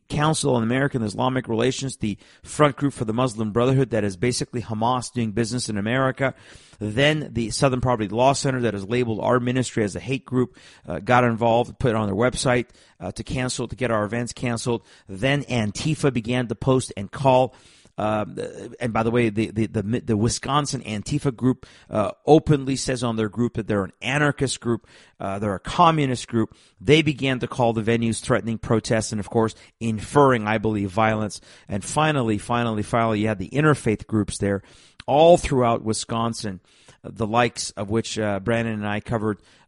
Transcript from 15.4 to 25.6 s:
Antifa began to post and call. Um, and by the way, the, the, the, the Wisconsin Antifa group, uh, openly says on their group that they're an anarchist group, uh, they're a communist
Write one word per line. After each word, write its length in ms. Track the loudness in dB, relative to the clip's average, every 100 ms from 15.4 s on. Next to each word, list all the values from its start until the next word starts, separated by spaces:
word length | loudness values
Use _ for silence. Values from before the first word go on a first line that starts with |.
Antifa 680 | 0 -2 -2 -2 -4 0 0
began 340 | 0 -2 -4 -2
to 80 | -2
post 380 | 2 2 0 -10
and 160 | -10
call. 440 | -2 4 4 2 -4 -20 _ _ -6
Um, 400 | -2 -2 -4 -8 -10 -10 -14 -8
and 140 | -4
by 100 | 0
the 80 | 2
way, 160 | 2 2
the, 240 | 0 -2
the, 140 | -2 -2
the, 160 | -2
the 340 | -2 -4 0 2
Wisconsin 640 | 2 -2 -2 -2 0 -6
Antifa 520 | -6 -8 -4 -2 -2 0
group, 300 | 0 0 -6 -20 -6
uh, 220 | -2 -2 -2 6
openly 520 | 6 8 2 2 -4
says 260 | -2 -2
on 140 | -2 0
their 100 | -2
group 280 | 0 -2 -2
that 120 | -2
they're 160 | -2
an 80 | -2 -6
anarchist 600 | -4 0 0 2 -2 -2
group, 260 | -2 -2 _ -20 -20 -10
uh, 180 | -6 -4
they're 160 | -2
a 40 |
communist 680 | -4